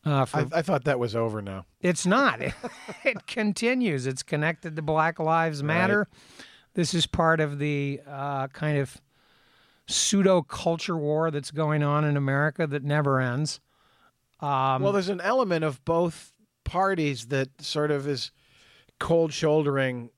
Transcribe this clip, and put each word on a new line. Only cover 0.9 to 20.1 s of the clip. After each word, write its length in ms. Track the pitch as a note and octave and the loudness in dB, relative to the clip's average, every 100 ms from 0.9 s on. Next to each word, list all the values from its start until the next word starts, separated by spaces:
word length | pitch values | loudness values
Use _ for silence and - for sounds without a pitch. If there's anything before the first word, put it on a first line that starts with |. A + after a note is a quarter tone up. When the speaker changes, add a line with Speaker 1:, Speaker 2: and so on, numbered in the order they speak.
| C3 | 0
Speaker 2:
was 160 | A#2+ | 0
over 280 | A2+ A2+ G#2+ | 0 -2 -2
now. 240 | G2+ F#2+ - _ | -8 -10 -12 _
Speaker 1:
It's 260 | F3+ F3 F3+ | -2 0 2
not. 340 | A3 C4+ A#2 | 4 2 0
<laughs> 0 | |
It, 120 | C3 - A#3+ - - - | -6 -6 -12 -14 -16 -4
it 220 | - A3+ - | -4 -4 -8
continues. 800 | - G#3+ G3 A#3 B3+ A#3 C#3+ B2+ | -2 -2 0 0 0 0 0 -2
It's 160 | C3 | -6
connected 520 | - D3 D#3 E3 E3+ D#3 | -4 -2 0 -2 -8 -6
to 60 | |
Black 360 | D3+ D#3 D#3+ E3+ | -2 2 2 0
Lives 420 | D#3+ E3 E3 D3 | 0 2 2 -2
Speaker 2:
Right. 40 | D3 | 0
Speaker 1:
Matter. 420 | E3 F#3+ G#3 G#3 - - - - - _ | 2 4 2 0 -8 -20 -20 -20 -20 _
This 200 | - E3 | -2 0
is 120 | E3+ - | 0 -2
part 320 | - E3 D#3+ | 2 4 4
of 180 | D3+ C#3+ | 2 0
the, 420 | D3 C#3+ C#3+ C#3+ - | -2 0 -2 -6 -10
uh, 420 | C#3 C#3+ C#3 C3+ | -8 -6 -4 -6
kind 300 | - D#3 D3 | -4 0 0
of 220 | C3+ - _ _ _ _ _ _ _ _ - | -2 -6 _ _ _ _ _ _ _ _ -6
pseudo 540 | - - G3+ G3 F3+ | -2 2 4 6 4
culture 540 | D3 - E3+ E3 - E3 | 2 -4 -2 -2 -2 -2
war 340 | D3 D3+ D#3+ | 0 0 0
that's 200 | D3 C#3 | -2 -8
going 320 | D3 D#3 D3+ | -4 0 2
on 220 | D3 D3 | 2 2
in 120 | D3+ C#3+ | 2 2
America 500 | C#3 C#3 D3+ C#3+ D#3+ | 2 2 0 0 -2
that 160 | C#3+ | -2
never 380 | C#3+ D3 C#3+ C3+ | 0 0 2 2
ends. 400 | B2+ B2 D3+ - _ _ _ _ _ _ _ _ | 2 0 -4 -6 _ _ _ _ _ _ _ _
Um, 420 | C#3+ C3+ C3+ C3+ | -2 2 2 2
Speaker 2:
Well, 100 | F#3+ | 2
there's 160 | G3+ F#3 | 2 0
an 100 | F#3 | -2
element 440 | F3+ C4 A3 E3+ | 0 0 2 0
of 200 | D#3 C3 | -2 -4
both 480 | - E3 F3 - - _ _ _ | -2 0 0 -4 -20 _ _ _
parties 640 | - F3 F#3+ F#3 D3+ B2+ A#2 | -6 0 2 2 0 -2 -2
that 340 | C3+ C3+ _ | -2 -2 _
sort 300 | C#3+ D#3 D3+ | -6 -2 0
of 160 | C#3+ C#3 | 0 -2
is 220 | C3 - _ _ _ - - _ _ | -4 -6 _ _ _ -20 -20 _ _
cold 340 | - E3+ E3 | 2 2 2
shouldering 760 | C#3 D#3 D#3 C#3+ C#3 C3 B2 A#2+ | 0 2 2 2 0 0 -2 -10